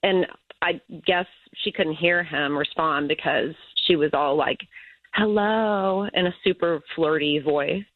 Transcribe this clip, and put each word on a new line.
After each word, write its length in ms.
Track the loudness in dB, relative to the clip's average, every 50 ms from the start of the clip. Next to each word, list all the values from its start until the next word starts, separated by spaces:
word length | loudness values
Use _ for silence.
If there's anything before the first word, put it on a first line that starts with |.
And 240 | 2 2 2 2 0 -2 -6 -20 _ _ -8 _
I 180 | -4 -4 -4 -4 _ _ -18 -4 0
guess 200 | 0 0 0 0 -4 -12 _ _ -20 -14 -8
she 100 | -8 -8
couldn't 240 | -4 -2 -4 -4 -2
hear 260 | 0 0 2 2 2
him 340 | -2 -2 -4 -2 -2 -2 -2
respond 520 | -2 -4 -4 -2 -2 0 0 0 0 0 -2
because 460 | -4 -2 -2 -2 0 0 -2 -2 -6 -10 -20 -8 -6 -4 2
she 100 | 2 4
was 140 | 4 4 0
all 240 | 2 0 0 2 2
like, 220 | 0 0 0 -2 -6 -8 _ -20 -20 -20 -20 -20 _ _ _ -2
Hello, 960 | 0 2 2 2 2 2 2 2 2 2 0 0 0 0 0 0 0 -2 -2 0
in 120 | 0 0
a 80 | 0 -2 0
super 400 | 0 0 0 2 0 0 0 -2 -4 -10 -2
flirty 420 | 0 2 2 2 2 2 2 0 0
voice. 460 | 0 0 0 0 0 0 -2 -4 -4 _ _